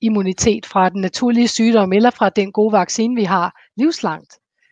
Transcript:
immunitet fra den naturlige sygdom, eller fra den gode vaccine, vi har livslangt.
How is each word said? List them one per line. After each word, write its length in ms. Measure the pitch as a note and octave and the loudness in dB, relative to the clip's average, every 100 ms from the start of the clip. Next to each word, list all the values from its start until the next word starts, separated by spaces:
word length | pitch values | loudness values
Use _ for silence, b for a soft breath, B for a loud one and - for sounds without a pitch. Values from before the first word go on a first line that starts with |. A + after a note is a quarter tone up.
immunitet 680 | A3+ G#3+ F#3+ F3+ A3+ G#3+ - | -2 0 -2 0 0 0 -2
fra 220 | G3 F#3 | 0 0
den 120 | F#3+ | 0
naturlige 480 | F#3 - B3 A#3 A#3+ | -6 -2 0 2 0
sygdom, 440 | - A3+ A3+ F#3+ | 2 2 2 2
eller 180 | G3 A#3+ | 2 2
fra 180 | - G3+ | 2 0
den 240 | G#3 G3 | 0 -2
gode 200 | G#3+ G#3+ | 0 2
vaccine, 420 | G#3 F3+ - A3+ | 2 0 -2 -2
vi 100 | B3 | -2
har 360 | F#3+ F#3+ F3 b b - | -2 -2 -2 b b -4
livslangt. 580 | D4+ D#4+ F#3+ D#3 - _ _ _ _ | -2 -2 -6 -8 -14 _ _ _ _